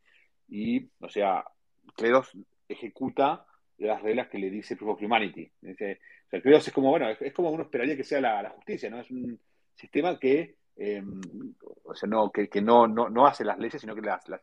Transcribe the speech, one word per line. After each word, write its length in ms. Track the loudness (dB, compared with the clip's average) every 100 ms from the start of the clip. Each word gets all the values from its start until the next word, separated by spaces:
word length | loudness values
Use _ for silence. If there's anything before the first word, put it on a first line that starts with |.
| _ _ _ _ _
y, 400 | -6 -2 -2 -4 _
o 80 | -8
sea, 360 | 0 0 0 -4 -16 _ _ -20
Cleros 380 | -4 2 2 0 -10 -20 _ _
ejecuta 800 | -14 -14 -8 -6 2 0 0 -10 _ _ _
las 240 | -4 -2
reglas 260 | -2 -2 -4
que 100 | -6
le 120 | -6
dice 260 | -8 -10 -8
Proof 200 | -6 -4
of 60 |
Humanity. 480 | 0 0 0 -6 -18 _
Dice, 400 | -20 -10 -8 -8 -14 -20 _
o 40 |
sea, 100 | -2
Cleros 260 | 6 6 6
es 60 |
como, 160 | 0 2
bueno, 180 | 2 0
es, 120 | -4
es 100 | -6
como 180 | -4 -2
uno 120 | -4
esperaría 340 | -6 -4 -4 -4
que 80 |
sea 160 | -4 -2
la, 220 | 0 -2
la 80 | -6
justicia, 400 | -12 -10 -8 -8
¿no? 100 | -10
Es 100 | -12
un 280 | -10 -10 -12 _ _ _
sistema 440 | _ -4 -2 -2 0
que, 380 | 2 2 0 -12 _ -8
eh, 260 | -6 -6 -8 -12 -14 -14 -16 -16 -20 -20
o 100 | -16
sea, 140 | -8 -2
no, 220 | 0 0
que, 180 | 0 -2
que 140 | 0
no, 240 | 6 8 8
no, 220 | 4 0
no 180 | 6 6
hace 180 | 6
las 140 | -2 -2
leyes, 220 | -4 -8
sino 140 | -10
que 60 | -8
las, 280 | -6 -6 -8
las, 120 | -14